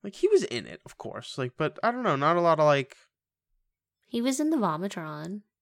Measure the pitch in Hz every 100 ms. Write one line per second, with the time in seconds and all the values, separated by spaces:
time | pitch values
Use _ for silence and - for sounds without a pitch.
0 | 202 - 392 415 208 120 60 - - -
1 | - 104 - - 127 _ 151 - 220 240
2 | 233 143 143 175 170 156 151 143 131 -
3 | _ _ _ _ _ _ _ _ _ _
4 | _ 240 240 269 302 311 196 156 196 -
5 | 156 151 160 208 _ _